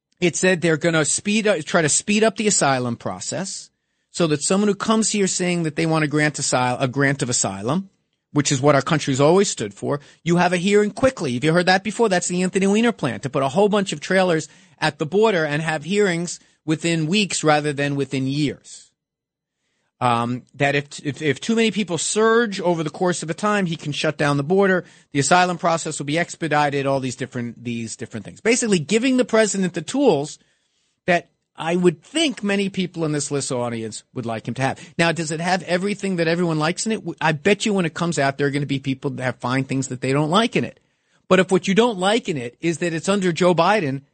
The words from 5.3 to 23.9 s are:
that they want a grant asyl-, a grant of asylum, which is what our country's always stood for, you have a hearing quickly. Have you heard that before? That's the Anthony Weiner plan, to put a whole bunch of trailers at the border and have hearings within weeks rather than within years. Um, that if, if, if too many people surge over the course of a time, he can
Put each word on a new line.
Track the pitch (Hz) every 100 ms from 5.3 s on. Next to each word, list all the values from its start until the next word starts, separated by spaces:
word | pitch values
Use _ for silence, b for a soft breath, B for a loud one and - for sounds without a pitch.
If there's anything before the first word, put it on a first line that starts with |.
| - 180 175
that | 160 147
they | 165
want | 160
a | 151
grant | 151 151 151
asyl-, | - 131 123 123
a | 131
grant | 139 139 139
of | 123
asylum, | 120 107 98 110 175 190 _ _ _ _
which | 147 143
is | 135
what | 147 139
our |
country's | - 156 - 131
always | 143 185 202
stood | - 107
for, | - 123 143 b b
you | 160 175
have | 175
a | 180
hearing | 190 208 208
quickly. | - 262 - 151 123
Have | 151
you |
heard | 175 175
that | 196 208
before? | - 226
That's | 175 -
the | 175
Anthony | 185 190 196
Weiner | 214 240
plan, | 226 135 104
to | 135
put | 139
a | 135
whole | 156 208
bunch | 208 190
of | 147
trailers | - 190 185 160 - b b b
at | 156 -
the | 151
border | 196 220 180 151
and | 147
have | 160 156 147
hearings | 202 196 165 175 - b b 151
within | 156 170 165 156
weeks | 214 185 -
rather | 151 151 151
than | 139 143 139
within | 135 135 131
years. | 143 139 - - - - _ _ _ _ _ _ _ _ _ _ _
Um, | 123 117 120 123 - 117
that | 143 143
if, | 143 - 147
if, | 131
if | 156 127
too | - 226
many | 226
people | 202 175 165
surge | - 208 226 226 233 190
over | 175 165
the | 151
course | - 180 170
of | 160
a |
time, | 160 208 208 175
he | 165
can | 147